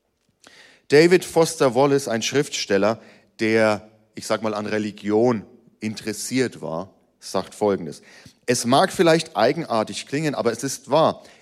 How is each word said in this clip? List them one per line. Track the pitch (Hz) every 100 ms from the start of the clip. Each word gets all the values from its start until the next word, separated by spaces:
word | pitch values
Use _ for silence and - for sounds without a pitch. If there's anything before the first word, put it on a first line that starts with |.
| _ _ _ _ - - - _ -
David | 139 170 175
Foster | - 165 160 - 139 117
Wallace, | 143 139 139
ein | 117
Schriftsteller, | 110 139 - - - 98 101 117 - - _ -
der, | 110 113 110 104 - _ _ -
ich | -
sag | 110
mal, | 110 104
an | 104
Religion | 107 107 98 98 107 120 113 - - _ _
interessiert | 110 110 110 104 - 123 120 80
war, | 78 80 95 _ _ _
sagt | - 98 92
Folgendes: | - 104 95 80 69 - - - _ -
"Es | 123 117
mag | 139 185
vielleicht | - 170 160 - -
eigenartig | 117 156 147 113 107 101 -
klingen, | 139 160
aber | 127 110
es | 110
ist | 139 - -
wahr. | 143 139 - - -